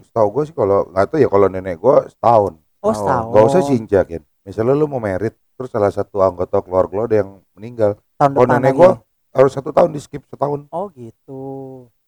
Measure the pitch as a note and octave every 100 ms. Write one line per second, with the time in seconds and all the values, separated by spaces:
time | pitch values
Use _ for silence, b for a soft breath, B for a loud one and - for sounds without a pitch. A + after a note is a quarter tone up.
0 | _ A#2 G#2 A#2 D3+ C#3+ G2+ G2 - F#2
1 | G2+ D#3+ A2+ G2 F#2+ F#2 F#2 E2 A2+ D3
2 | - _ A2 A2+ F#2+ D#2+ _ _ G#3 G#3+
3 | G3 B2+ A2+ G#2+ A2 F#3 C#3+ B2+ G#2+ F#2+
4 | E2 E2 - _ G2 G2 A#2 C#3+ D3+ C3+
5 | G#2+ F2+ G#2+ - _ - B2+ A#2 G2+ G2+
6 | G2 G2 F#2+ F2 F2 G2 F2+ F#2 F2 F#2+
7 | A#2 G#2+ F#2+ G2 _ _ A2+ A#2+ G#2 G#2
8 | _ - C#3+ C#3 B2 C#3+ C3 C3+ F3+ -
9 | _ _ _ C3 C3+ C#3 D3+ D#3 F3 D3
10 | - C#3+ - - C#3 D3 D3 E3 G3+ C3+
11 | A2+ - - C3+ C3+ C3+ C3+ C3 B2 _